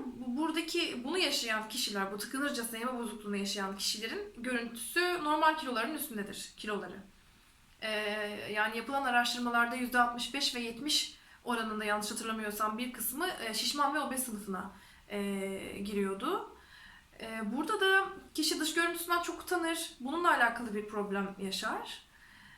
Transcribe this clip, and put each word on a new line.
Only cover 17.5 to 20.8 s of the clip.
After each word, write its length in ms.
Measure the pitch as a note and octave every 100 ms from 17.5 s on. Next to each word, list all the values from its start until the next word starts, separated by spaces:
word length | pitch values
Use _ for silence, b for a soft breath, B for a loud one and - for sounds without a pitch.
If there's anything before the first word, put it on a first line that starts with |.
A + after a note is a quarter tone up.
| B3+
burada 240 | D#4 G4+
da 240 | F#4+ G4 F#4+ - -
kişi 260 | - D4+ D4
dış 140 | D#4
görüntüsünden 480 | E4+ E4+ E4+ - E4+
çok 200 | E4+ E4
utanır. 480 | - F4+ E4 E4 - -
Bununla 340 | B3 E4 F4 C4+
alakalı 380 | A#3 A#3 A#3+
bir 140 | G#3